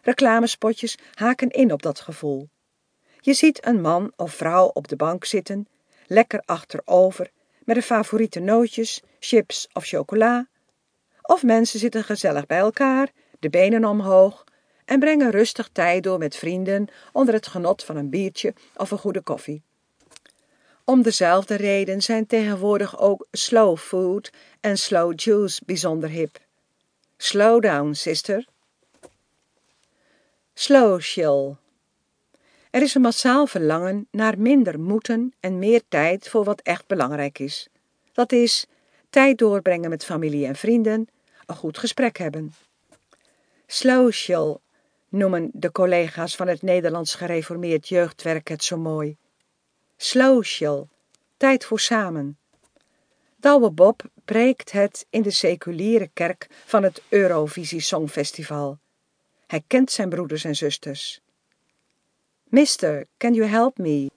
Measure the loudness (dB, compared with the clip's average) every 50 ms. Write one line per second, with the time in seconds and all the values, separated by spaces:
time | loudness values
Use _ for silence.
0 | _ -2 0 2 4 4 4 4 2 0 -4 _ -2 -2 -2 -2 -6 -10 -10 _
1 | _ -20 -10 -4 -2 -2 0 0 -2 -4 2 2 4 4 2 0 -4 -6 -6 -6
2 | -12 -16 -14 -8 -6 -6 -6 -6 -8 -14 _ _ _ _ _ _ _ _ _ _
3 | _ _ _ _ _ 0 2 4 4 4 2 2 -2 0 0 2 2 2 0 0
4 | -2 -4 _ _ -10 -10 -8 -6 -4 0 4 4 4 4 2 -4 -6 -8 -4 -2
5 | -2 -2 -2 -4 -6 -4 -4 -4 -4 -4 -8 -8 -10 _ _ _ _ _ _ _
6 | _ _ 4 4 4 _ -2 -10 -6 -6 -8 -8 -6 _ -14 -12 -4 2 4 4
7 | 4 4 2 -4 -12 -14 _ _ _ _ _ _ _ -2 -2 -2 0 0 0 0
8 | 0 0 -2 -2 -2 -2 -4 -6 -2 2 2 2 2 0 -2 -6 -6 -6 -8 -14
9 | _ _ _ _ -6 2 2 2 2 _ -8 -12 -12 _ _ -10 -10 -6 -6 -6
10 | -6 -4 0 2 2 2 2 0 -4 _ _ _ _ _ _ _ _ _ _ _
11 | _ _ _ _ _ 2 2 4 4 4 4 4 4 0 -2 -4 -4 -2 -2 -4
12 | -4 -4 -6 -2 -2 -2 -2 -2 -4 _ 0 0 0 0 0 0 0 0 2 0
13 | -2 -2 _ _ _ _ _ _ -8 -2 2 4 4 4 4 2 2 0 0 -2
14 | 0 4 6 6 6 6 4 -6 _ _ _ _ _ _ _ _ _ 0 2 2
15 | 4 4 4 4 2 2 4 2 2 2 0 -8 -12 -8 _ 0 2 2 2 2
16 | 0 -2 -2 -2 -4 -6 -8 -6 -8 -6 -4 -4 -4 -2 -2 -4 -4 -6 _ -20
17 | -20 -8 _ 2 2 2 2 0 -2 -6 -10 -4 -2 -2 -2 -2 -4 -10 -8 -8
18 | -8 -6 -4 -4 -4 -6 -8 -6 -6 -6 -6 _ _ _ _ -10 -8 -8 -8 -6
19 | -6 -6 -6 -6 -6 -6 -8 -8 -8 -12 -14 -14 _ _ _ _ _ _ _ _
20 | _ _ _ -20 _ _ _ _ _ _ _ _ _ _ _ _ _ 2 4 4
21 | 4 4 2 2 2 4 4 2 2 -2 -6 -4 -2 0 0 0 0 -2 -4 -4
22 | -2 -2 -2 -2 -2 0 0 0 0 0 -4 -2 0 0 0 0 -2 -4 -4 0
23 | 2 2 2 0 -6 _ -8 -8 -4 2 4 4 4 4 2 0 -6 -6 -4 -2
24 | -2 -2 -4 -4 -8 -12 _ _ _ _ _ _ -4 -4 -2 -2 -2 0 0 0
25 | 0 0 -2 -4 0 2 2 2 2 -2 -4 -8 -8 -8 -6 -4 -2 -2 -2 -2
26 | -6 -6 -4 -4 -6 -6 _ -16 _ _ _ _ _ _ _ _ _ _ _ _
27 | _ _ _ _ -8 -4 0 4 4 6 6 4 4 2 0 0 -2 -4 -6 -6
28 | -4 -4 -4 -4 -4 -4 -4 -6 -6 _ _ _ _ _ _ _ _ _ _ _
29 | _ -20 _ _ _ _ _ _ _ _ _ _ _ _ _ _ _ _ _ _
30 | _ _ _ _ _ _ _ _ _ _ _ -10 0 4 6 6 6 6 2 0
31 | -4 -8 -4 -2 0 2 2 2 0 -2 -6 -12 _ _ _ _ _ _ _ _
32 | _ _ _ _ _ _ _ _ _ _ _ _ _ _ 0 0 0 2 4 4
33 | 2 2 2 0 0 2 4 4 2 2 0 -2 0 0 0 0 -2 -4 -4 -6
34 | -8 _ -6 -2 -2 -2 0 0 2 4 4 4 4 2 -2 -6 -4 -2 -4 -4
35 | -2 -2 -4 -4 -4 -6 _ _ -8 -6 -4 -2 2 2 2 2 2 _ -2 0
36 | 0 0 0 -2 -6 -4 -2 -2 0 0 -4 -4 -4 -6 -6 -6 -4 _ -2 -2
37 | -2 -2 -2 -4 -6 -6 _ -8 -10 -10 -10 -12 -16 _ _ _ _ _ _ _
38 | _ _ _ -2 -2 2 2 2 2 2 0 -2 -6 _ _ _ _ _ _ _
39 | _ _ 2 4 4 4 4 2 2 0 0 0 0 0 -2 0 -4 -6 -6 -8
40 | -8 -8 -6 -4 -4 -4 -4 -4 -4 -4 -6 -6 0 0 2 2 2 0 -2 -2
41 | -4 _ _ _ _ _ _ _ _ -16 -16 -10 -10 -10 -8 -6 -8 -8 -2 -2
42 | -2 -2 -2 -4 -8 -8 -8 -8 -12 -12 -14 _ _ _ _ _ _ _ _ _
43 | _ _ _ _ _ _ _ _ _ _ _ _ _ _ -10 0 2 2 4 4
44 | 4 2 2 -2 -4 -2 -2 -2 -2 -4 -6 -8 _ _ _ _ _ _ _ _
45 | _ _ -4 0 0 0 0 -2 -4 -6 -8 -6 -8 -6 _ 0 0 2 2 2
46 | 0 -2 -4 -8 -8 -8 -6 -6 -4 -4 -4 -4 0 0 0 0 0 -2 -4 -4
47 | -6 -8 -8 -8 -8 -6 -4 -6 -6 -6 -10 -8 -4 -2 -2 -4 -4 -2 0 0
48 | 0 0 -4 -10 -6 -6 -6 -6 -6 -10 -10 -8 -6 -6 -6 -6 -6 -6 -6 -6
49 | -6 -8 -10 _ _ _ _ _ _ _ _ _ _ _ _ _ _ _ _ _
50 | -8 -2 2 4 6 6 6 4 2 -2 -6 -4 -4 -4 -4 -4 -8 -14 _ _
51 | _ _ _ _ _ _ _ _ 2 2 2 2 0 -4 -4 -4 -2 -2 -2 -2
52 | -2 -4 -6 -6 -8 -8 -10 _ _ _ _ _ _ _ _ _ _ _ _ _
53 | _ _ _ _ _ _ _ _ 2 6 6 6 6 4 6 6 6 6 6 _
54 | -8 -20 _ _ _ -2 0 2 4 2 2 _ -6 -6 0 0 0 0 _ -10
55 | -16 _ -2 -2 -2 0 -2 0 0 0 0 -2 -6 -10 -8 -4 -2 2 2 2
56 | 2 0 _ -4 -4 -4 -4 _ -12 _ -20 -20 -10 0 0 2 2 2 -2 -2
57 | _ _ 2 2 4 4 2 0 -2 -2 -6 -10 -10 -8 -8 -8 -6 -4 -4 -4
58 | -4 -4 -4 -6 -6 -6 -8 -12 -14 -10 -8 -8 -8 -8 -10 -12 _ _ _ _
59 | _ _ _ _ _ _ _ _ _ _ -8 -8 -4 _ 2 2 2 2 0 -6
60 | -6 -6 -4 -6 -6 -6 -8 -8 -6 -6 -6 -4 -4 -4 -6 -6 -10 -14 -12 -12
61 | -12 -14 -14 -16 _ _ _ _ _ _ _ _ _ _ _ _ _ _ _ _
62 | _ _ _ _ _ _ _ _ _ _ 4 4 4 4 2 -2 -2 -4 -4 -4
63 | -8 _ _ _ -2 0 2 2 0 0 2 2 0 0 -2 -4 -4 -2 -2 -2
64 | -2 -6 _